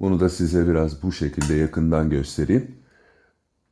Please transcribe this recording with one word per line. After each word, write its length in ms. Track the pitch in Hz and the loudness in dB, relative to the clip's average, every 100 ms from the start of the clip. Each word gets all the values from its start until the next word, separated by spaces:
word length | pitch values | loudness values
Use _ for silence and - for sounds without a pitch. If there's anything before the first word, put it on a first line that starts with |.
Bunu 200 | 98 90 | 0 2
da 80 | 90 | 2
size 400 | - 85 87 85 | 2 0 2 2
biraz 340 | 80 78 73 | 2 0 -2
bu 100 | 90 | -6
şekilde 420 | - 73 73 73 | -4 -4 -2 0
yakından 560 | 78 78 - 80 80 78 | 0 0 0 0 2 0
göstereyim. 680 | 71 69 - 73 117 135 - _ _ _ _ _ _ _ _ _ | 0 -2 -4 0 0 0 -16 _ _ _ _ _ _ _ _ _